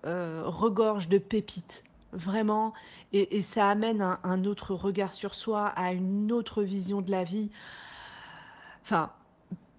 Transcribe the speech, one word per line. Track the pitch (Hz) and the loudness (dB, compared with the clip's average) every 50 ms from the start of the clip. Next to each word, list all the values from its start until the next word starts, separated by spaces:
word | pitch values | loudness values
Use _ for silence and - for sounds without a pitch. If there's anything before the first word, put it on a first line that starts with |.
| - | -6
euh, | 156 170 180 175 165 160 165 160 | -4 -2 -2 -2 -4 -4 -4 -4
regorge | - 170 156 196 233 202 196 226 220 214 202 180 160 | -4 -2 2 2 2 4 4 4 4 4 2 2 4
de | 190 196 | 4 4
pépites, | 196 - - 214 208 - - 185 - - - - - - _ - - - - | 4 2 0 -2 -2 -2 -8 -12 -12 -14 -18 -20 -20 -20 _ -20 -20 -12 -12
vraiment. | 185 165 185 190 220 220 214 214 214 220 220 220 - - - - - - _ - | -8 -4 -2 0 2 2 4 4 2 2 0 -2 -8 -16 -20 -20 -20 -14 _ 2
Et, | 202 196 - - 208 | 2 2 4 2 0
et | |
ça | 185 - - 226 208 202 | -2 0 2 4 6 6
amène | 208 214 220 226 226 214 | 6 4 4 2 2 2
un, | 202 185 185 - - | 2 0 0 0 0
un | 185 185 190 185 | 0 0 2 2
autre | 202 208 - - - 190 | 0 -2 -2 -4 -6 -4
regard | 170 190 196 190 196 196 185 - | -2 0 -2 0 0 -2 -2 -4
sur | - - 202 - | -6 -8 -8 -8
soi, | - - 226 214 208 208 208 | -6 -4 -2 0 0 0 -2
à | - - 185 180 180 | -2 -2 -2 0 0
une | 180 185 185 196 202 208 214 | 0 0 0 0 0 2 2
autre | 233 240 226 - - 214 208 | 2 0 0 -2 0 0 0
vision | 185 196 196 185 180 202 202 | 0 0 -2 -2 0 -2 -2
de | 185 180 | 0 0
la | 196 185 180 | 0 0 0
vie. | 165 180 214 214 208 - - - - - - - - - - - - - - - - - - - - - - - - - - - | 0 -2 -2 -4 -4 -6 -10 -18 -18 -18 -18 -18 -18 -18 -18 -18 -18 -18 -18 -18 -18 -18 -18 -20 -20 -20 -20 -20 -20 -20 -20 -4
Enfin, | - 220 170 156 - - - - _ _ _ _ _ - - - _ _ | 2 2 2 2 2 -4 -12 -20 _ _ _ _ _ -12 -12 -12 _ _